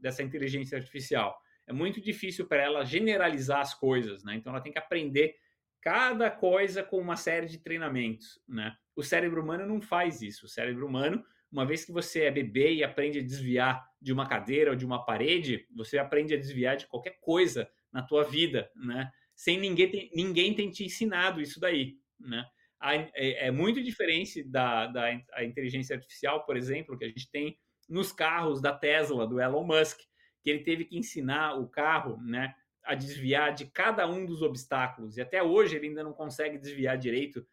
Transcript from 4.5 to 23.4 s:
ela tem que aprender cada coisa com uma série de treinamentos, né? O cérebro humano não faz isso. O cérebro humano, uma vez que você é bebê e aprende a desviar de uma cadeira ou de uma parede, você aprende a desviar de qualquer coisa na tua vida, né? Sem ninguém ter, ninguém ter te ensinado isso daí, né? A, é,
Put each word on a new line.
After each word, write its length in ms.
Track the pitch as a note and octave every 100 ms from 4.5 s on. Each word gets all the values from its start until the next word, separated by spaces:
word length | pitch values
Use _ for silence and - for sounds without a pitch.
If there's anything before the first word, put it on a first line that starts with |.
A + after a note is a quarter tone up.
ela 100 | C3
tem 120 | C#3
que 60 | D#3
aprender 560 | - F3 D3 C3+ D#3 - _ _ _ _
cada 480 | E3 G#3 B3+ A3+ A3+
coisa 540 | - F#3 F#3 G3 F#3
com 160 | F#3+ F#3+
uma 160 | F3 E3
série 320 | - E3 E3
de 120 | D#3+
treinamentos, 800 | D#3+ E3 D#3 C3 A#2 A2+ - - -
né? 280 | A#2 G#2+ - _
O 80 | -
cérebro 400 | C#3+ E3+ F3 E3
humano 240 | D#3 E3+ G3+
não 140 | G#3+
faz 400 | - F3 F3 A#2
isso. 240 | G#2 - -
O 40 |
cérebro 360 | - A#2+ B2 C#3
humano, 380 | C3 D3 G#3+ - _ _
uma 160 | C#3 C3
vez 200 | E3 -
que 80 |
você 300 | F3 E3 E3
é 80 | D3
bebê 420 | C3 A#2 A2+ D3
e 100 | D#3+
aprende 360 | C#3+ - D3 C#3+
a 40 |
desviar 600 | B2 C3+ B2+ B2 C3 B2+ - _
de 100 | C3+
uma 160 | C3 C3+
cadeira 440 | G#2+ G2+ C#3+ D3
ou 40 | B2+
de 100 | B2+
uma 200 | B2 -
parede, 600 | G#2+ C3+ F3 D3 A2+ -
você 240 | A#2 A2 C#3
aprende 360 | C#3 D3 D#3
a 40 | D3
desviar 380 | C3+ C3 B2 C3+
de 120 | -
qualquer 300 | A#2 F#3 -
coisa 480 | - E3+ E3+ B2+ G#2 _ _
na 120 | C3
tua 220 | B2+ D3 D3
vida, 440 | D3 E3 - - -
né? 340 | B2 B2 C3 - _
Sem 240 | - - F3+
ninguém 320 | G3 E3+ F#3
ter, 200 | G3 F#3
ninguém 400 | E3+ F#3+ F3 F#3+
ter 160 | G#3+ G3+
te 120 | -
ensinado 580 | F#3+ - A3 F3+ F#3 E3+
isso 160 | C#3 D#3+
daí, 380 | F3+ D#3 C3 - _ _
né? 260 | B2+ A#2 B2+ _ _ -
A, 160 | C#3 D3+
é, 520 | D#3 C#3 C3 B2